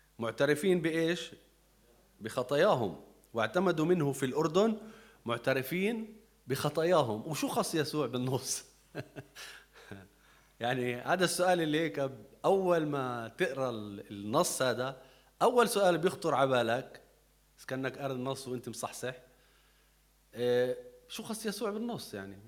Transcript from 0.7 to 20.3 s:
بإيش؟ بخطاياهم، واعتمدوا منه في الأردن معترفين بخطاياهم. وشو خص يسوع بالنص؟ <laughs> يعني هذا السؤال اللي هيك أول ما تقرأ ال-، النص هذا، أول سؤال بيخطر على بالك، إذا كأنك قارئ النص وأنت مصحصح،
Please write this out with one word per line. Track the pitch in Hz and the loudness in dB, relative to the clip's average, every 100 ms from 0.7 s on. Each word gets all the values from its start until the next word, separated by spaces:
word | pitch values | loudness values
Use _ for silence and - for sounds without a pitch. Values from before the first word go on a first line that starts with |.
| 180 | 2
بإيش؟ | 160 160 165 175 - - _ _ _ _ _ _ _ - | 2 0 0 -2 -6 -16 _ _ _ _ _ _ _ -12
بخطاياهم، | 110 131 123 143 196 147 104 73 - - _ | -8 -4 0 4 4 4 0 -4 -16 -20 _
واعتمدوا | 113 110 180 190 160 160 | -2 0 2 2 2 2
منه | 180 143 | 2 2
في | 131 131 | 0 -2
الأردن | 127 160 170 226 220 - - - - 110 | 0 2 4 4 2 -6 -20 -20 -12 -6
معترفين | 120 135 131 131 175 196 226 220 - _ _ - | -2 0 0 0 -2 -2 -2 -8 -16 _ _ -6
بخطاياهم. | 139 151 165 165 175 127 107 160 | -2 -2 0 4 4 4 0 -4
وشو | 143 269 | -4 -2
خص | 185 - 160 | -2 -2 -2
يسوع | 139 151 127 | -2 -2 -2
بالنص؟ | 123 127 131 - - - _ _ 151 | -2 -2 -2 -4 -8 -10 _ _ -14
<laughs> | - 143 135 - - - - - - 98 95 _ _ _ _ - | -14 -16 -18 -18 -18 -18 -20 -20 -18 -18 -20 _ _ _ _ -6
يعني | 117 131 123 120 | -2 -2 -2 -4
هذا | 127 180 | 0 2
السؤال | 175 - 180 180 | 2 2 4 4
اللي | 160 151 | 2 2
هيك | 165 147 135 123 - - 156 | 0 -2 -4 -6 -20 -2 2
أول | 196 185 170 151 | 4 4 2 2
ما | 143 127 120 113 | -2 -4 -6 -8
تقرأ | - 180 135 131 | -4 -2 -2 -4
ال-، | 110 104 101 - | -4 -8 -10 -10
النص | 101 104 135 180 - | -10 0 2 2 2
هذا، | 131 117 131 139 - - _ - | 0 0 -4 -8 -16 -20 _ 2
أول | 208 247 226 | 4 6 4
سؤال | 202 190 165 | 6 4 4
بيخطر | 180 - 165 131 | 2 0 0 2
على | 135 | 4
بالك، | 127 113 120 139 - _ _ _ _ _ - | 4 2 0 -4 -14 _ _ _ _ _ -18
إذا | - | -8
كأنك | 131 135 120 | -6 -6 -4
قارئ | 139 | -6
النص | 127 127 135 123 | -4 -6 -6 -6
وأنت | 123 117 | -8 -8
مصحصح، | 110 - - 123 - - _ _ _ _ _ _ _ _ _ _ | -8 -8 -8 -10 -10 -16 _ _ _ _ _ _ _ _ _ _